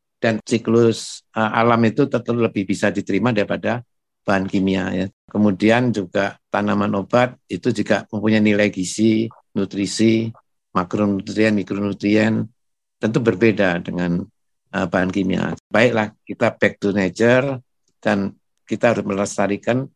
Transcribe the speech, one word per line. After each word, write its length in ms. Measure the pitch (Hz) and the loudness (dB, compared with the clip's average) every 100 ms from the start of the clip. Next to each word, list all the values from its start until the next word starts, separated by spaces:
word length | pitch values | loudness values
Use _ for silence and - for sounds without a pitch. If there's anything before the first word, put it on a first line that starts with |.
| _ _ | _ _
dan 240 | 117 107 | -2 -2
siklus, 800 | - 117 - 113 117 110 - - - - | -2 -2 2 4 4 2 -6 -16 -10 -4
eh, 120 | 110 | -2
alam 240 | 117 117 117 113 | 2 2 4 2
itu 220 | 123 139 | 2 0
tetap 260 | 120 - | -2 -2
lebih 320 | 120 113 107 95 | 0 0 -2 -2
bisa 240 | 92 104 | -2 0
diterima 400 | 98 92 98 117 | -2 -2 -2 0
daripada 540 | 107 98 92 104 117 - _ _ _ - | 0 -2 -2 -4 -6 -8 _ _ _ -2
bahan 240 | 98 98 | -2 0
kimia, 340 | 101 95 95 92 | 0 0 0 -2
ya. 160 | 95 95 - _ | -4 -6 -10 _
Kemudian 640 | 104 104 90 107 117 123 | 0 0 2 2 4 2
juga 400 | 107 90 101 98 - _ | -2 -4 -4 -4 -6 _
tanaman 400 | 101 104 104 104 101 | -2 0 0 0 -2
obat 380 | 95 123 123 - _ | 0 0 0 -2 _
itu 240 | 107 131 | -6 -4
juga 380 | 110 101 98 - | -2 0 0 -2
mempunyai 320 | 107 107 110 | -4 0 2
nilai 300 | 107 104 104 | 4 2 0
gizi, 580 | 98 87 - 110 110 113 - _ | -2 -6 0 2 2 -2 -8 _
nutrisi, 800 | 104 98 98 95 - 113 110 117 113 _ _ _ | -6 -4 -4 -4 0 2 2 -2 -8 _ _ _
makronutrien, 800 | - 90 107 104 98 95 101 110 | -2 -2 0 0 0 -4 0 2
mikronutrien, 880 | 104 90 101 101 98 101 107 110 110 110 _ _ _ _ _ | 2 -2 -4 -4 -2 0 2 2 0 -4 _ _ _ _ _
tentu 240 | 110 131 | -2 0
berbeda 640 | 117 95 113 98 95 87 | 0 2 2 2 0 0
dengan, 400 | 87 87 87 87 - _ _ _ _ | -4 -4 -2 -2 -6 _ _ _ _
eh, 140 | 92 90 | -6 -2
bahan 240 | 92 92 | 0 -2
kimia. 400 | 101 95 87 82 80 _ | -2 -2 -2 -4 -6 _
Baiklah, 480 | 107 120 113 107 - | 2 2 2 -4 -6
kita 320 | - 98 113 - | -16 -4 -2 0
back 240 | 104 - | -2 0
to 160 | 101 98 | -2 0
nature 640 | 92 - 117 127 139 127 - _ _ _ | -2 0 2 4 2 -4 -10 _ _ _
dan 320 | 107 101 98 - _ _ - | -2 -2 -2 -8 _ _ -8
kita 300 | 110 120 113 | 0 2 2
harus 100 | 101 | -2
melestarikan 800 | 98 101 - 98 101 - 127 135 | -2 -2 -2 -2 -2 -2 -2 -4